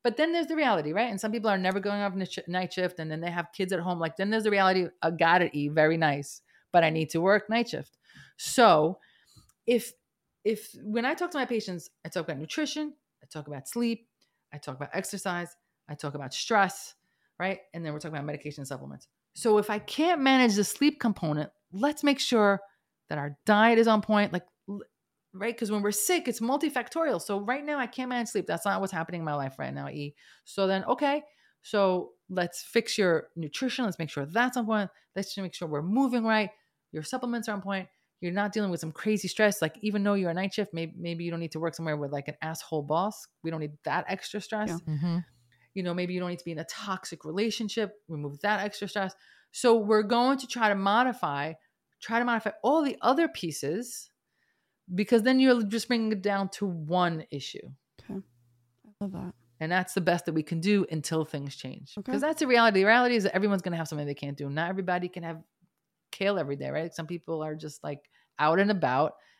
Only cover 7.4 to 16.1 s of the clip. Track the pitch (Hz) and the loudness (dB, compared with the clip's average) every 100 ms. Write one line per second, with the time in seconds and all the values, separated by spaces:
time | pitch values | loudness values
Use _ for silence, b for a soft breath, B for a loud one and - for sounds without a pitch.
7.4 | - 226 233 - - _ b b b b | 4 -2 0 -4 -8 _ b b b b
8.4 | - - 226 156 156 185 b b b b | -2 6 8 8 6 0 b b b b
9.4 | b _ - 240 - - _ _ _ _ | b _ 2 2 0 -14 _ _ _ _
10.4 | 208 220 - - 190 226 254 339 349 311 | -4 -4 -6 -14 -6 -2 -2 -2 -4 -2
11.4 | 247 226 208 180 - _ 170 180 160 139 | -2 -2 -4 -8 -12 _ -8 -6 -6 -6
12.4 | 156 - 302 302 302 294 _ _ - 156 | -6 -4 -4 -4 -8 -10 _ _ -16 -12
13.4 | 147 143 - 233 233 233 _ _ _ _ | -10 -12 -8 -2 -2 -2 _ _ _ _
14.4 | _ 147 - 131 143 185 190 196 196 175 | _ -16 -12 -10 -8 -6 -6 -6 -6 -6
15.4 | 170 - _ _ - 147 147 | -8 -14 _ _ -16 -10 -8